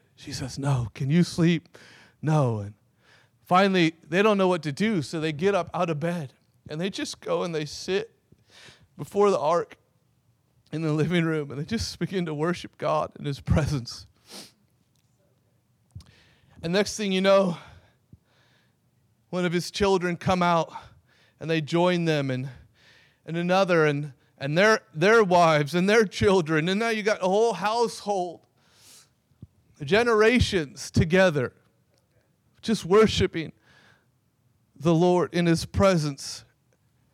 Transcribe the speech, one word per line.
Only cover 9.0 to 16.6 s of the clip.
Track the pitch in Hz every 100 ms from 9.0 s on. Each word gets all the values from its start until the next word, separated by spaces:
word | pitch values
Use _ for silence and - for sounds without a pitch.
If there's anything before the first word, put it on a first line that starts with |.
| 143 202 202
the | 175
ark | 143 170 - - _ _ _ _ _ _ _ _ _
in | 151
the | 160
living | 151 151 175 165
room, | 156 143
and | 120
they | 156
just | 226 - -
begin | 170 190 170
to |
worship | 151 165 175 - -
God | 147 151 - -
in | 143
his | 135
presence. | - 165 147 143 117 - - _ _ - - _ _ _ _ _ _ _ _ _ _ _ _ _ _ - - _ _ _ _ -